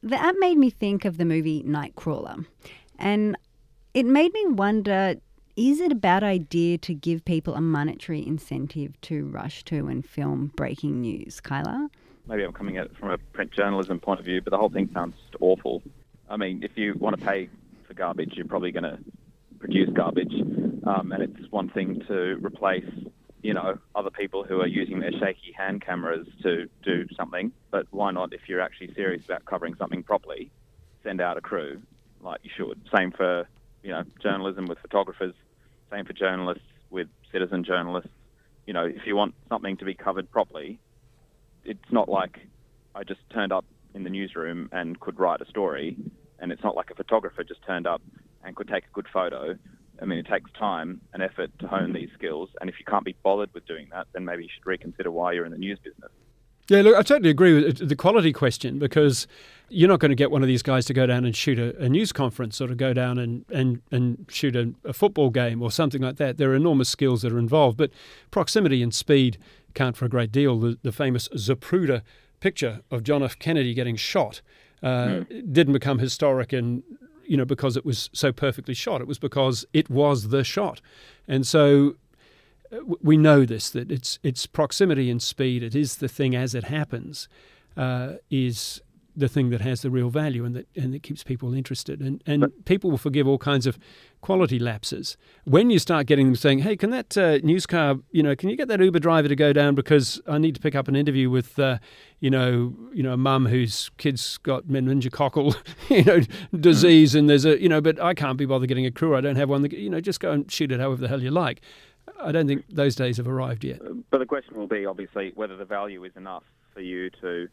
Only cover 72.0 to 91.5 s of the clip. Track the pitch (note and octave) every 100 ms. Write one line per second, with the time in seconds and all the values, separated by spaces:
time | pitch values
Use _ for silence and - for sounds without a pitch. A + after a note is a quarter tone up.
72 | - _ _ _ F#3+ F#3 B2+ G#2 _ B2
73 | A2+ D3 C3 - - E3 B2+ A#2 B2 A2
74 | - - A2 - _ _ _ _ C3 B2+
75 | B2 F3+ F3+ A3+ A#3+ C#3 D3 C#3 C#3 C3
76 | B2+ - D3 C3 B2 C3 A#2 B2 - A#3
77 | - _ - D3 B2+ C#3 C#3 B2+ D3 A#2
78 | - - C#3+ B2 C#3 B2 C3 B2 - D#3+
79 | B2 D3 C#3 C#3 C3+ A#2+ - D#3 D#3+ C3+
80 | D3 C3+ G#2+ C3+ C3 - G3 - _ -
81 | - - - C3+ C3 D#3+ C#3+ C#3+ C#3+ -
82 | _ _ _ _ _ _ - D#3+ E3 E3+
83 | D3+ D#3 D#3 D3 B2+ A2 - B2+ B2 C#3
84 | - - D3 B2 - - D3 - G3 D3
85 | B2+ A#2+ - - C3 B2 A#2 B2+ C#3+ -
86 | C3+ - C3+ B2 B2+ B2 A2 D3+ D3 A#2+
87 | A#2+ D3 - _ _ _ _ - B2+ B2+
88 | B2+ - _ C#3 B2+ A2+ - - _ _
89 | _ - C3+ - B2 A#2+ A2+ B2 C3+ B2+
90 | B2 C3+ D3+ A#2+ A#2+ B2 - - C3 C3+
91 | - D3 - B2+ B2+